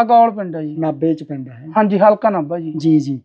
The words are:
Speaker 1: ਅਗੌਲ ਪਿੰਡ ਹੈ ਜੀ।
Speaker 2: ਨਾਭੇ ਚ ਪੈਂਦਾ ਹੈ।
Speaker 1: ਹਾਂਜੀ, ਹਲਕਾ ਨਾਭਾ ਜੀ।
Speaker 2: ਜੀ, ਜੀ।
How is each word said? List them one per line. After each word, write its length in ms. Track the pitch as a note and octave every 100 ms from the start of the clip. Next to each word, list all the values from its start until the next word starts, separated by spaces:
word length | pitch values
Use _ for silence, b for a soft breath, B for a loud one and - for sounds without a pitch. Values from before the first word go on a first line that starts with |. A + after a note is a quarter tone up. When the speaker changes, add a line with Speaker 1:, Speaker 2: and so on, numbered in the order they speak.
Speaker 1:
ਅਗੌਲ 300 | A3+ A#3 A#3
ਪਿੰਡ 240 | G#3 F#3 D#3+
ਹੈ 60 |
ਜੀ। 140 | D3+ D#3
Speaker 2:
ਨਾਭੇ 360 | D#3+ C#3 D#3+
ਚ 100 | D#3
ਪੈਂਦਾ 300 | C#3+ C#3+ B2+
ਹੈ। 140 | A#2 D3+ G#3
Speaker 1:
ਹਾਂਜੀ, 200 | G#3 G3
ਹਲਕਾ 300 | G#3 G#3 A3+
ਨਾਭਾ 300 | F#3+ D3 E3+
ਜੀ। 140 | D#3+ D#3
Speaker 2:
ਜੀ, 220 | D#3+ D#3
ਜੀ। 200 | C3+ C3